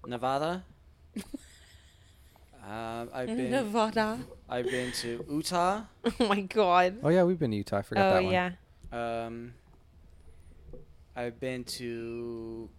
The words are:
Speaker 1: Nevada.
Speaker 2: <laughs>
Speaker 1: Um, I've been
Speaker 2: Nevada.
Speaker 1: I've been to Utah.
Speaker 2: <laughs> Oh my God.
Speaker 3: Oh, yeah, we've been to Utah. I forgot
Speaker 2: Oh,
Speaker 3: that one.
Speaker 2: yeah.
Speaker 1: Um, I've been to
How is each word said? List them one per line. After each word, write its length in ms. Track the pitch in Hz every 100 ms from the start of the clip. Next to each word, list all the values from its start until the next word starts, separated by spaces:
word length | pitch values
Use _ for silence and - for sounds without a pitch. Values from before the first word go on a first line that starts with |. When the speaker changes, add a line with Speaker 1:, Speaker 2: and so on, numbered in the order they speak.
| -
Speaker 1:
Nevada. 560 | 120 127 139 156 180 - - - _ - 226
Speaker 2:
<laughs> 80 | - - - - - - - _ - - - - - - 101
Speaker 1:
Um, 420 | 110 113 117 117
I've 140 | - 127
been 220 | 233 254
Speaker 2:
Nevada. 680 | 262 220 226 220 220 214 233 - - -
Speaker 1:
I've 180 | 123 123
been 220 | 127 123
to 320 | - 117 120 120
Utah. 520 | 147 165 175 180 208 220 -
Speaker 2:
<laughs> 160 | 233 -
Oh 60 | 226
my 120 | 202
God. 540 | 190 220 190 180 180 208
Speaker 3:
Oh, 60 | 151
yeah, 140 | 180
we've 160 | 175 180
been 120 | 135
to 40 | 104
Utah. 220 | 98 101
I 40 |
forgot 240 | - 196 190
Speaker 2:
Oh, 40 |
Speaker 3:
that 100 | 190
one. 80 | 185
Speaker 2:
yeah. 200 | 185 180 180 - - - 120 117 117 113
Speaker 1:
Um, 280 | 117 120 120 _ - _ - - - - - - - - - - - - -
I've 240 | 120 117
been 240 | 131 127
to 1040 | 120 - 120 117 117 117 120 117 113 113 113